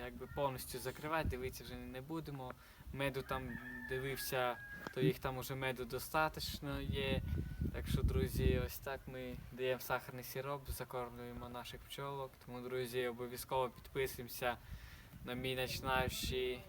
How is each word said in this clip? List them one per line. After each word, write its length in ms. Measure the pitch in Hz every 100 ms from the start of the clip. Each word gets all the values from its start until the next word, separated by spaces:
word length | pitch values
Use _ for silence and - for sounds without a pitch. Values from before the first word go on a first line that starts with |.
якби 220 | 123 123 127
повністю 440 | - 139 127 - 127
закривати, 500 | 123 - 151 160 151
дивитися 360 | 123 127 -
вже 100 | 123
не 260 | 123 123 127
будемо. 520 | 139 165 151 139 127 - - - -
Меду 300 | 131 139 131
там 200 | - 131 127 120 127 120 123
дивився, 680 | 131 135 131 - 131 123 120 - - -
то 60 | -
їх 180 | 147 -
там 200 | 139 131
уже 160 | 123
меду 300 | 131 131 123
достатньо 960 | 120 127 - 156 156 156 - - 147 139
є. 420 | 139 139 135 131 - - - - -
Так 140 | 131 -
що, 160 | -
друзі, 600 | - 131 127 - 131 127 123
ось 120 | -
так 220 | - 131 -
ми 300 | 131 127 123 -
даємо 280 | 123 127 123
сахарний 440 | - 123 - 127
сироп, 460 | 123 135 135 143 135
закормлюємо 800 | - 123 127 120 120 120 120 120
наших 320 | 123 120 127
пчолок. 520 | - - 139 139 131 - -
Тому, 140 | 123
друзі, 460 | 123 127 123 127 123
обов'язково 640 | 117 123 123 - 131 123
підписуємося 880 | - - 143 131 - 120 - 127 117 - - - - - -
на 100 | 127
мій 220 | 123 131 127
починаючий 1080 | 127 - 135 131 127 - - 127 127 123